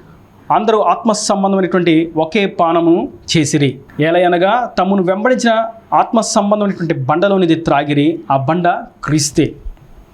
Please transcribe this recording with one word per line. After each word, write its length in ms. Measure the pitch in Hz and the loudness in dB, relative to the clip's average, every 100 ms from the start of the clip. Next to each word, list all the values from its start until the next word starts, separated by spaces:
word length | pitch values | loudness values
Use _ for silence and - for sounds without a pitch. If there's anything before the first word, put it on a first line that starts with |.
| - - - - - | -20 -20 -20 -12 -2
అందరూ 280 | 160 220 214 | -2 2 2
ఆత్మ 320 | 180 175 233 | 2 0 0
సంబంధమైనటువంటి 1000 | - - 196 196 196 170 185 170 160 165 156 | -2 -2 -2 0 0 0 0 2 2 0 -2
ఒకే 280 | 160 214 196 | -2 -2 -2
పానము 640 | - 165 165 165 180 277 - - 170 | 0 0 2 2 2 0 -10 -4 -2
చేసిరి. 420 | 143 151 139 135 - - | 0 0 0 -4 -10 -4
ఏలయనగా 720 | 156 175 180 175 190 240 233 - | 0 2 2 2 2 0 -2 -2
తమను 240 | 185 196 | 0 0
వెంబడించిన 640 | 175 190 254 247 233 220 226 - - | 0 0 0 0 0 0 -2 -8 -2
ఆత్మ 280 | 160 185 226 | 0 2 0
సంబంధమైనటువంటి 720 | - 226 202 208 202 180 165 | 0 0 0 0 -2 -2 -4
బండలోనిది 640 | 147 127 156 202 196 170 160 | -2 -2 0 2 2 2 0
త్రాగిరి, 640 | - 143 147 143 147 165 - | 0 0 0 0 0 0 -2
ఆ 60 | 139 | -2
బండ 320 | 131 175 175 214 - - | 0 0 0 -2 -6 -12
క్రీస్తే." 400 | - 151 - - 139 - - - - - - | -2 -2 0 0 -2 -4 -14 -16 -20 -20 -20